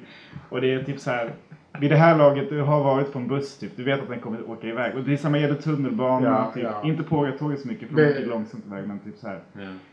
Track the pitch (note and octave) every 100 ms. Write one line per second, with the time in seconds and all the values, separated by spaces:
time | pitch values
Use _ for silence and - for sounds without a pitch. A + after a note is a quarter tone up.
0 | - - - - - B2+ C3 C3 C3+ C#3
1 | C3+ A#2+ A#2 - - - _ C#3+ C#3+ D3+
2 | E3 D#3+ C#3+ C#3+ - D3 C#3+ D3 C#3 C3+
3 | C#3+ C3 A#2+ C#3 C#3 - G2 G2+ B2+ C#3
4 | A#2+ A#2+ A#2 A2+ G#2+ G#2+ A2+ A#2 A#2 B2
5 | B2+ C#3+ D#3+ D3 D3 D3 D#3 D3 C3 A2+
6 | B2+ C#3+ C3 C3 A#2 B2 A#2 G#2 D#3 D#3+
7 | D3+ D#3 C#3+ - D3 C#3 A#2+ G#2+ A#2 D3+
8 | D3 C3+ A#2+ A2+ G#2+ A#2 G2+ G2 G2 G2+
9 | G#2 - A2 F#2+ - G#2 F#2+ F#2+ -